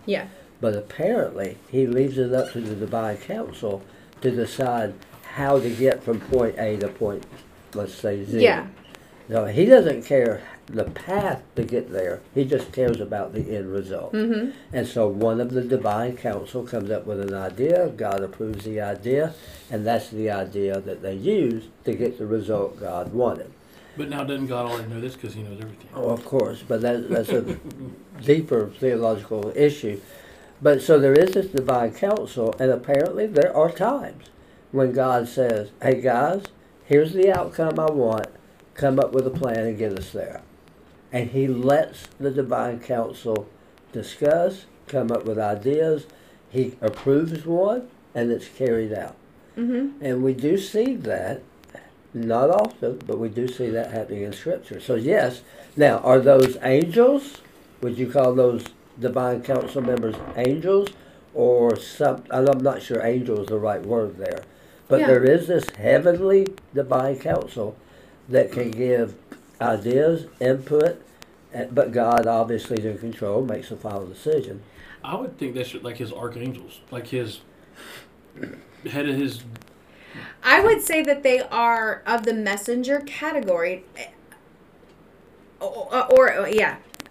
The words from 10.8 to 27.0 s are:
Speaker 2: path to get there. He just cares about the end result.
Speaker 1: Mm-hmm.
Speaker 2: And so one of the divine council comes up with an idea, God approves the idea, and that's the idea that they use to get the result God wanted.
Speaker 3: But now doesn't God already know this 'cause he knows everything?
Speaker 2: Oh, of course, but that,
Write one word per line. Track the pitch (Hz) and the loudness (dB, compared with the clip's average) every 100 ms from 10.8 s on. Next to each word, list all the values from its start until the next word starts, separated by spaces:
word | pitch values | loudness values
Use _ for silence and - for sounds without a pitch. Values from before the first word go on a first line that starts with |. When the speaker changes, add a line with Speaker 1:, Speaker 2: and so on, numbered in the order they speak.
Speaker 2:
path | 101 - - 196 196 123 - - | -6 -8 -6 -2 -2 -4 -6 -6
to | |
get | 110 120 - | -4 -4 -4
there. | 92 92 90 - | -4 -4 -6 -6
He | 135 | -2
just | 135 135 - | 0 0 -2
cares | - 123 110 | -2 0 0
about | 98 104 95 | -4 -6 -6
the | 107 - 104 | -6 -6 -6
end | 95 | -6
result. | 98 95 - - | -6 -6 -8 -6
Speaker 1:
Mm-hmm. | 214 226 214 247 - - | -2 0 0 -4 -8 -8
Speaker 2:
And | 127 117 | -6 -4
so | 120 104 | 0 0
one | 98 113 113 | 2 0 0
of | 123 | -2
the | 127 | -2
divine | 120 127 104 104 120 123 | 0 0 0 -2 -4 -6
council | 117 101 98 123 | -6 -6 -8 -10
comes | 120 117 101 | -8 -6 -4
up | 104 104 | -6 -4
with | 98 | -6
an | 98 | -6
idea, | 98 95 95 143 175 170 | -6 -6 -2 0 2 0
God | 113 104 98 | -2 -4 -4
approves | 95 - 110 104 | -4 -8 -8 -8
the | 107 107 | -8 -6
idea, | 101 98 110 139 160 156 - - - | -6 -6 -2 0 0 -4 -18 -20 -10
and | 107 107 | -4 0
that's | 117 - | -2 -2
the | 110 110 | -4 -2
idea | 101 95 101 98 95 | -2 -4 -4 -2 -4
that | 98 92 | -6 -8
they | 95 | -8
use | 98 135 214 131 113 110 - | -4 0 0 0 -2 -8 -10
to | - | -6
get | 107 123 123 | -2 -2 -4
the | 107 | -4
result | 110 98 107 98 - | -2 -2 -2 -2 -6
God | 95 87 87 | -8 -8 -4
wanted. | 107 120 92 - - _ - - - | 0 0 -2 -8 -18 _ -20 -16 -10
Speaker 3:
But | 143 | -8
now | 143 | -6
doesn't | 139 139 131 | -6 -6 -4
God | 123 120 | -4 -4
already | 120 113 | -6 -8
know | 113 | -10
this | 127 - | -10 -10
'cause | 107 | -12
he | 104 | -12
knows | 104 101 | -12 -12
everything? | 110 - - | -14 -16 -16
Speaker 2:
Oh, | - 120 | -6 -4
of | 117 | -4
course, | - 135 110 101 - | -2 -2 -2 -4 -4
but | 113 | -2
that, | 120 120 | 0 -2